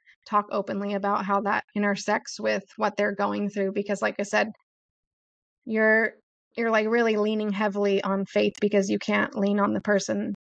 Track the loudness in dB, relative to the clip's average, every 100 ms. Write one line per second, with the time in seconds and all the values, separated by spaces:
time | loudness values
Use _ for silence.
0 | _ _ 0 0 0 -4 -2 -4 -2 -2
1 | 0 0 0 0 2 -2 -2 -2 0 0
2 | 0 -2 -4 -6 -2 -2 -4 -4 -2 0
3 | -2 0 -2 -2 -4 -2 -2 -2 -4 -2
4 | -2 -4 -2 0 -2 -6 _ _ _ _
5 | _ _ _ _ _ _ -4 2 4 4
6 | 2 -4 _ _ _ -4 0 2 2 2
7 | 2 2 0 0 -2 -2 -2 0 2 2
8 | 0 -2 0 0 0 0 2 2 2 -2
9 | 0 0 0 0 0 2 0 0 0 0
10 | 0 -4 -4 -8